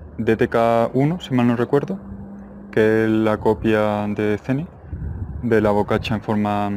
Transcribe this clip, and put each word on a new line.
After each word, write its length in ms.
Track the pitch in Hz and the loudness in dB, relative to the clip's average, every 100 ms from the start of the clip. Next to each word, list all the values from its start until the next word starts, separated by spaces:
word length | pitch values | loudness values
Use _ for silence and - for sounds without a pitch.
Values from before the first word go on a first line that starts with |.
| - - | -16 -6
D 180 | 110 | 0
T 140 | 110 117 | 2 2
K 400 | 120 117 117 117 | 2 2 2 2
uno, 260 | 127 143 180 | 2 0 0
si 140 | - | -2
mal 120 | 127 120 | 0 2
no 80 | |
recuerdo, 440 | 117 120 143 - 196 - - - - - - - | 2 2 0 -2 -8 -10 -14 -14 -16 -18 -18 -4
que 340 | - 110 110 | 2 4 4
es 60 | 110 | 4
la 260 | 110 110 107 | 2 2 2
copia 720 | 110 110 110 107 107 104 104 | 2 2 2 2 2 0 -2
de 300 | 104 107 104 | -2 0 -2
Zenith, 280 | - 135 175 - - - - - - - | -2 -4 -4 -12 -14 -10 -8 -8 -10 -6
de 180 | 120 110 | 2 4
la 120 | 107 | 4
bocacha 420 | 104 101 107 - | 2 2 0 0
en 80 | 107 | -4
forma, 480 | - 107 104 104 101 | -2 0 0 -2 -2